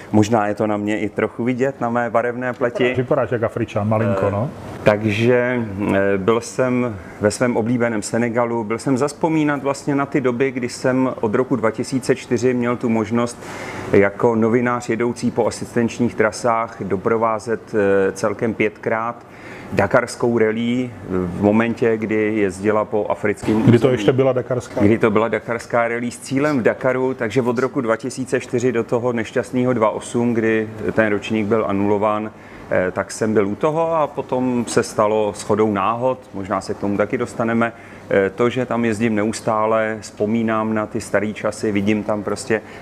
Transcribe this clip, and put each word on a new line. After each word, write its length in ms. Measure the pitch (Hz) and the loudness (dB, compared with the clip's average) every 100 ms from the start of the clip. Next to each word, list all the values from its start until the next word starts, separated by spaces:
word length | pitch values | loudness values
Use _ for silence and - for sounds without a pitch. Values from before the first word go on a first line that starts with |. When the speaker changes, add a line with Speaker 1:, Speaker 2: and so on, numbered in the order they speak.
| - | 2
Speaker 1:
Možná 360 | 110 107 117 104 | 4 6 4 2
je 80 | 104 | 0
to 120 | 107 | 0
na 100 | 104 | 0
mě 220 | 104 107 | 0 0
i 100 | 101 | -2
trochu 340 | - 107 - | 0 -2 0
vidět, 380 | 117 127 135 131 | -2 0 0 0
na 80 | 120 | -2
mé 200 | 120 120 | 0 0
barevné 440 | 113 120 120 127 | 0 0 -2 -4
pleti. 400 | 120 123 120 127 127 | -2 -2 2 0 2
Speaker 2:
Vypadáš 340 | 123 147 117 | 0 0 0
jak 120 | 120 | 0
Afričan, 440 | 107 - 113 110 104 | -2 -2 -4 -2 0
malinko, 360 | 110 113 98 101 | 2 2 2 0
Speaker 1:
Eh, 40 | |
Speaker 2:
no. 180 | 101 131 - - - | 0 -4 -6 -14 0
Speaker 1:
takže, 760 | - 104 110 101 117 123 123 123 113 98 98 98 | 2 4 2 2 4 4 4 0 -2 -2 0 2
eh, 220 | 98 98 | 4 2
byl 240 | 95 113 | 2 2
jsem 540 | - - 127 123 123 98 82 - | 0 -2 0 2 -2 -6 -12 0
ve 100 | 104 | 0
svém 260 | - 123 117 | 2 0 0
oblíbeném 440 | 110 123 117 110 | 0 2 0 0
Senegalu, 600 | - 117 120 113 117 117 | -2 -2 0 0 0 0
byl 140 | 104 113 | -2 -2
jsem 180 | 143 127 | 0 0
zazpomínat 680 | 147 - 170 160 147 143 | 0 0 0 2 2 0
vlastně 320 | 135 139 - 139 | -2 -4 -2 -2
na 100 | 139 | 0
ty 160 | 151 | 0
doby, 300 | 127 120 135 | 0 0 -2
kdy 180 | 127 120 | -2 -6
jsem 440 | - 135 127 131 - | -2 0 2 0 0
od 140 | 113 123 | 0 0
roku 200 | 127 127 | 0 2
dva 160 | 110 | 0
tisíce 440 | 107 120 135 - 127 | -2 -4 -4 0 -2
čtyři 380 | - 120 123 | 0 0 2
měl 240 | 123 120 120 | 2 0 0
tu 120 | 123 | 0
možnost 480 | 110 104 117 120 - - - - - - | 0 2 0 0 -4 -14 -12 -12 -10 2
jako 440 | 101 98 - 120 113 | 4 4 4 2 4
novinář 540 | 113 123 123 120 - | 4 4 2 -2 -2
jedoucí 420 | 113 120 117 120 | 0 0 0 -2
po 160 | - 110 | 0 0
asistenčních 680 | - 98 123 117 - 120 - | -2 -4 0 0 2 -2 2
trasách 640 | 110 - 120 113 117 - | 0 2 0 0 -2 -6
doprovázet, 800 | 98 98 113 113 113 110 117 110 - 110 | -4 -2 0 2 0 -2 -2 -6 -2 0
eh, 360 | 101 98 95 | 4 4 2
celkem 420 | 95 110 101 117 | 0 -2 0 -2
pětkrát 720 | 107 107 - - 110 113 120 - - - - - | 0 0 0 -4 -2 -4 -8 -14 -20 -18 -16 -6
dakarskou 640 | - 98 131 120 - 123 117 | 0 2 2 2 -2 0 2
rallye 520 | 110 110 117 123 123 101 92 | 2 0 -2 -2 -4 -8 -4
v 320 | 92 90 90 | -2 -2 -2
momentě, 540 | 104 110 117 110 117 110 | 0 0 0 0 0 0
kdy 180 | 110 107 107 107 | -2 -2 0 0
jezdila 500 | 98 92 104 107 101 | -2 -2 -2 -2 -2
po 200 | 107 - | -2 -2
africkém 520 | - 104 98 - 107 | -2 -2 -4 -2 0
Speaker 2:
Kdy 80 | 117 | 2
to 160 | 117 127 | 2 2
Speaker 1:
území. 60 | |
Speaker 2:
ještě 180 | 123 - | 0 0
byla 220 | 127 135 | 2 2
dakarská? 480 | 127 117 123 - - | 0 -2 -6 -6 0
Speaker 1:
Kdy 160 | 104 110 | 2 4
to 140 | 117 | 2
byla 160 | 104 113 | 2 0
dakarská 600 | 110 - 117 - 120 117 | -2 -4 -8 -2 0 0
rallye 240 | 117 120 | -2 -6
s 60 | - | -8
cílem 400 | - 135 147 143 | -6 -2 0 2
v 20 | |
Dakaru, 520 | 113 110 131 127 131 | 0 0 0 0 -2
takže 280 | 127 117 110 | -2 -2 0
od 160 | 120 120 | 0 0
roku 240 | 127 147 | 0 -2
dva 140 | 113 113 | 0 0
tisíce 440 | 131 131 127 127 | -2 -8 -4 -4
čtyři 320 | - 123 127 | -2 0 0
do 120 | 117 | 0
toho 300 | 113 123 123 | 0 -2 0
nešťastného 600 | 117 107 127 117 127 123 | -2 -4 -4 -2 0 0
dva 160 | 123 107 | 2 0
osm, 440 | 98 - 120 120 | -2 -4 -2 0
kdy 360 | 113 110 110 110 107 101 | 2 2 0 -2 -6 -4
ten 140 | 95 110 | 0 2
ročník 380 | 104 - 110 104 | 0 -2 -2 2
byl 200 | 110 101 | 0 2
anulován, 640 | 98 101 104 107 107 107 - - - - | 0 2 2 2 -2 -4 -12 -20 -14 -2
eh, 200 | 101 92 | 0 0
tak 200 | 101 95 | -2 -6
jsem 220 | - 110 | -2 0
byl 140 | 110 98 | 2 2
u 80 | 101 | 0
toho 400 | 160 156 165 165 | 0 0 0 0
a 120 | 143 | -2
potom 580 | - 123 127 127 123 113 | -4 -4 -2 0 -2 0
se 160 | - | 0
stalo 500 | 110 - 107 107 104 95 | 0 2 2 4 0 -2
shodou 360 | - 107 110 | 0 2 2
náhod, 480 | 101 98 117 131 127 - | 2 0 0 0 -2 -8
možná 280 | - 95 98 | -10 -4 -4
se 120 | - | -4
k 40 | 98 | -4
tomu 200 | 101 101 | -2 0
taky 200 | 107 123 | 0 0
dostaneme, 560 | 120 - 117 117 117 - - - - | -4 -2 0 2 0 -2 -18 -14 0
eh, 200 | 98 98 | 2 4
to, 200 | 92 120 | 2 2
že 160 | 123 120 | 2 -2
tam 200 | 117 117 | 0 0
jezdím 300 | 104 117 107 | 2 2 2
neustále, 840 | 107 107 - 110 107 110 110 110 | 0 -2 0 0 2 2 2 -4
vzpomínám 720 | - - 104 117 113 110 110 | -8 -4 0 2 2 0 0
na 120 | 110 107 | 0 -2
ty 160 | 113 | -4
starý 320 | - 101 107 | -2 0 0
časy, 380 | 101 107 - 113 | -2 -4 -2 0
vidím 320 | 101 101 107 | 2 2 0
tam 200 | 104 107 | 0 -2
prostě 380 | 101 104 - 110 - - | -2 -4 0 -2 -2 -16